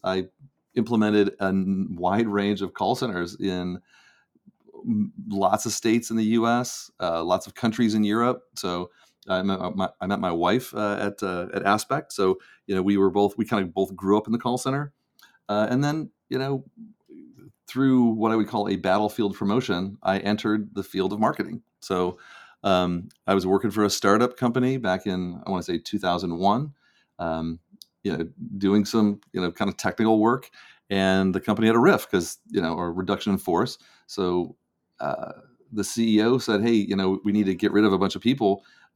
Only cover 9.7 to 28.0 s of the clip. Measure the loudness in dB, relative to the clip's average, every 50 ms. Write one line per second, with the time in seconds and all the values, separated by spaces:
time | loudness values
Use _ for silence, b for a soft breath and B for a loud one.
9.7 | -4 -4 -4 -4 -6 _ -6 -4 -4 -2 -2 -2 -2 0 0 0 0 0 -2 -4
10.7 | -6 -6 -4 -4 -4 -4 -4 -6 -6 -6 -6 -6 -6 -6 -8 -6 -6 -2 0 2
11.7 | 0 0 0 -2 -6 -6 -6 -6 -4 0 2 2 0 b b b b b b -4
12.7 | -2 0 2 2 4 4 4 4 4 4 2 2 2 -2 -4 -2 0 -2 -2 -2
13.7 | -2 -2 -2 -2 -4 -4 0 2 2 2 2 0 -4 -4 -2 -4 -4 -4 -2 -4
14.7 | -4 -4 -4 -8 -12 _ _ _ _ b b b b b _ -4 -2 0 0 0
15.7 | 0 0 0 0 0 -2 -6 -8 -12 _ _ -6 -4 -4 -2 -2 -4 -6 -6 -12
16.7 | _ -20 -20 -20 -20 _ _ _ -20 -20 -20 -20 -20 -20 -20 -20 -20 _ _ -8
17.7 | -2 2 4 4 6 6 6 4 4 2 2 2 2 2 0 0 -2 -2 -2 -2
18.7 | -2 0 0 2 2 2 2 0 0 -2 -2 -2 -2 -2 -2 0 0 0 0 0
19.7 | -2 -2 -4 -6 -8 -6 -2 -2 -2 0 0 0 -2 0 0 0 0 0 -2 -4
20.7 | -6 -8 -8 -4 -2 -2 -2 0 0 0 0 0 0 -2 -4 -6 -8 -12 -14 _
21.7 | _ _ -6 -4 -2 0 0 -2 -2 B B B B B B B B B 0 2
22.7 | 2 2 2 0 -2 -4 -6 -10 -16 _ _ 0 0 2 2 4 2 2 2 0
23.7 | 0 2 2 2 0 0 2 4 4 4 4 2 0 0 -2 0 2 2 0 0
24.7 | 0 -2 0 -2 -2 0 -2 -2 -4 -2 -4 -6 -8 -8 -6 -6 -4 -4 -2 -4
25.7 | -4 -4 -4 -6 -6 -2 0 0 0 0 -2 -4 -2 0 2 2 2 2 -2 -6
26.7 | -10 _ _ _ _ _ _ _ _ -8 -6 -4 -4 -4 -4 -6 -6 -8 _ _
27.7 | -20 _ -20 -20 _ _